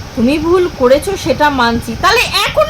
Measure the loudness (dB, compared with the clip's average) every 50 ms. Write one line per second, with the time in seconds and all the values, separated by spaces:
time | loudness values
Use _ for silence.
0 | -14 -10 -4 -2 0 0 0 0 0 2 2 2 2 0 -2 0 2 4 4 2
1 | 2 -2 -6 -4 -2 -2 0 2 2 2 2 2 0 0 0 -2 -4 -6 -6 -2
2 | 0 2 2 2 0 0 -2 -2 -2 0 0 0 0 0